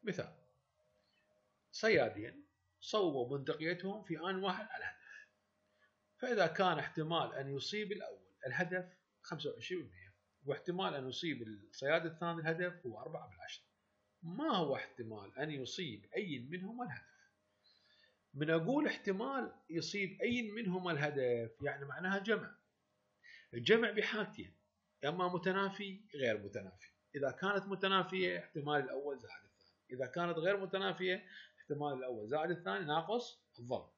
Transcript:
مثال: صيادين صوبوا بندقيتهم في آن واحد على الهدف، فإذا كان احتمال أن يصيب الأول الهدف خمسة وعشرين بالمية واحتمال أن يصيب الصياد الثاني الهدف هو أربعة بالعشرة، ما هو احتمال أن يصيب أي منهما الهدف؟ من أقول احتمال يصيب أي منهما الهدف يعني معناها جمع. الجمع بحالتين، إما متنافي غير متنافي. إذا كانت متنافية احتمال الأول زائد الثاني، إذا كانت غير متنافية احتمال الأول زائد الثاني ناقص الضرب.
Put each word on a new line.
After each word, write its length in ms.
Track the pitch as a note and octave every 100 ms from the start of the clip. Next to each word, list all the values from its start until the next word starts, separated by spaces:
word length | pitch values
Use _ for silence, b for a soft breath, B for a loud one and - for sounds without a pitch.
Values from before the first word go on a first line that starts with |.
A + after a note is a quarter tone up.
مثال: 300 | A3+ F3+ - - _ _ _ _ _ _ b b b _ _ _ _
صيادين 760 | - G#3+ F#3 A#2 G2+ A#2 - - _ _ _
صوبوا 580 | - - F#3 C#3 B2 C#3
بندقيتهم 640 | C#3 D3 D#3+ F3+ F#3+ G#3
في 160 | G3 D#3
آن 240 | E3+ F#3+
واحد 240 | F#3+ F3+ -
على 120 | -
الهدف، 440 | - - - - - _ _ _ _ b b _ _ _
فإذا 300 | B3+ A3+ E3+
كان 320 | D#3+ - D#3+
احتمال 560 | - - D#3 E3 C3 -
أن 200 | C#3 C#3
يصيب 360 | - G#3 G#3
الأول 360 | G3+ - - - _ B2+
الهدف 380 | B2 F3 F3+ F3+ - _ _
خمسة 280 | - D#3+ -
وعشرين 320 | - A#2+ F#3
بالمية 320 | B2 - - _ _ _ C3+
واحتمال 480 | - - F3+ F#3+
أن 160 | D3 C3
يصيب 320 | B2 - C3
الصياد 640 | A2 G#2 - - C3+ E3 E3+
الثاني 360 | D#3+ F3 E3
الهدف 440 | D#3+ E3 F3+ F3 -
هو 140 | -
أربعة 300 | - - -
بالعشرة، 360 | - - - _ _ _ _ _ _
ما 320 | E3 F#3+ D#4 A3
هو 200 | D3+ B2+
احتمال 600 | - - A2+ G#2+ G2 -
أن 140 | D3+
يصيب 540 | D3 B2 - E3+ G#2 G2 E3
أي 240 | G3+ C3+
منهما 460 | B2 F3 F#3 A#3 A#3
الهدف؟ 320 | A#2+ - _ _ _ _ _ b b b b b b _
من 160 | C#3 D3+
أقول 380 | E3 E3 C#4 D4+
احتمال 680 | - - F#3+ B3+ C4+ G#3+ - _
يصيب 520 | E3 D#3 G3+ F#3+ -
أي 300 | A#3 A#3+ A3+
منهما 400 | G#3 G#3+ F3+ F3+
الهدف 600 | D#3 D3 C3+ B2+ A#2+ A2+ -
يعني 240 | C#3+ C3+ C#3
معناها 340 | C#3 F3+ G3
جمع. 360 | G3 G#3 - - _ _ _ _ _ _ B B B
الجمع 380 | A#2+ A#2+ A3+ A3+
بحالتين، 680 | G#3 - G#3 G3+ - F2+ _ _ _ _ _ C#3
إما 220 | E3+ F3+
متنافي 720 | F3 E3+ F#3 G3 G3 G3+ F#3+ - D3
غير 280 | B2+ G#2+
متنافي. 480 | G2+ G2+ G2 F#2 - _ _ D3
إذا 160 | C#3
كانت 340 | - F#3+ G3+ F#3+
متنافية 760 | F#3+ G3 F#3+ F3+ F#3 F3+ F3
احتمال 440 | - D#3+ D3 D3
الأول 360 | C3 C3+ C#3+ C3+
زائد 240 | A2 -
الثاني، 560 | - _ _ _ _ B2+
إذا 60 | B2+
كانت 320 | F3 F3 E3
غير 200 | E3 G3+
متنافية 680 | F#3+ F#3+ G3 E3+ F#3 F#3 - B B B
احتمال 340 | - D3 D3
الأول 340 | C3+ B2+ A#2 G#2+
زائد 240 | D3 E3
الثاني 340 | F3 F#3+ G3 E3
ناقص 580 | D#3 E3 A#3 A#3+ - _ -
الضرب. 340 | A#2+ B2 -